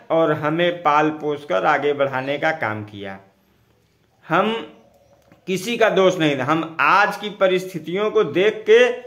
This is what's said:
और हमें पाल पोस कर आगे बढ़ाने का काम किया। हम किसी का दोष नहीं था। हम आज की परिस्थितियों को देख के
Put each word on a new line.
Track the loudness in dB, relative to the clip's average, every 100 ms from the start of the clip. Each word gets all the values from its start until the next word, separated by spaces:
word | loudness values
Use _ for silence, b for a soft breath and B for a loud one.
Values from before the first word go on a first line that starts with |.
| -2
और | 2 2
हमें | 0 -2 0 0 0
पाल | 2 4 2
पोस | 0 -6 -6 -4
कर | -2 0
आगे | 2 0
बढ़ाने | 0 -2 -2 -4 -2
का | -2
काम | -2 -4 -6
किया। | -10 -14 -14 -16 _ _ _ _ _ _ _ _ _ _ -2
हम | 0 0 -4 -10 -20 _ _ _ _ _ _ -6
किसी | -6 -2 0
का | 2
दोष | 4 2 2
नहीं | 0 0
था। |
हम | 0 -2 -2 -2
आज | 2 4 2 -2
की | -8
परिस्थितियों | 0 0 0 -4 -12 -8 -4 0
को | 0
देख | 0 0 0
के | 0 4 6 4 0